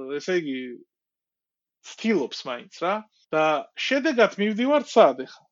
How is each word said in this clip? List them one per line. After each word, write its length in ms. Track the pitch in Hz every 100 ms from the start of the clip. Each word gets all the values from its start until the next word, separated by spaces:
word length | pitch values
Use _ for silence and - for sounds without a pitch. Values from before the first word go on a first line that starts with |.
| 135
ესე 220 | 143 185 180
იგი, 220 | 151 131 127 117 - _ _ _ _ _ _ _ _ _ -
ცდილობს 560 | - 220 190 117 -
მაინც 320 | 139 120 - -
რა. 180 | 170 214 214 _ _
და 140 | 156 156 151 -
შედეგად 600 | - - 277 302 240 196
მივდივართ 520 | - 208 214 254 294 -
სად 320 | 233 160 127
ეხა? 220 | 131 - _